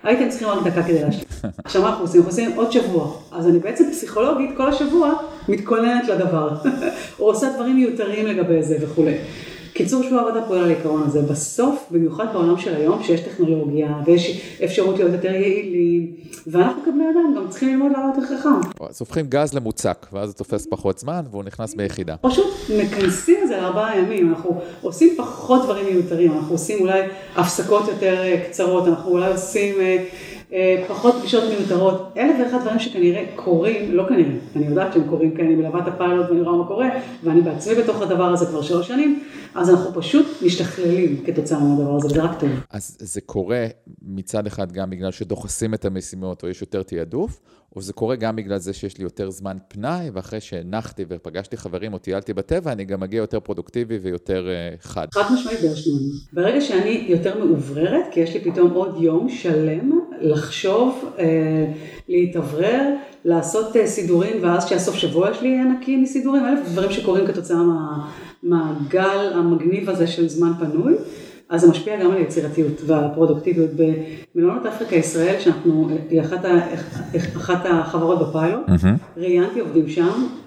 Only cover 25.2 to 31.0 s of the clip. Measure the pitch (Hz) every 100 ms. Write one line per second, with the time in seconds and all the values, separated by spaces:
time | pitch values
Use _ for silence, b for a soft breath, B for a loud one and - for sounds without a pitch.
25.2 | - - - 254 - 196 196 180 170 170
26.2 | 175 151 151 170 - 208 185 190 190 B
27.2 | B 185 175 - 185 208 214 185 190 185
28.2 | 185 175 - - 180 180 180 160 185 180
29.2 | 185 185 - 208 202 196 185 185 180 B
30.2 | B B B 185 185 180 - 190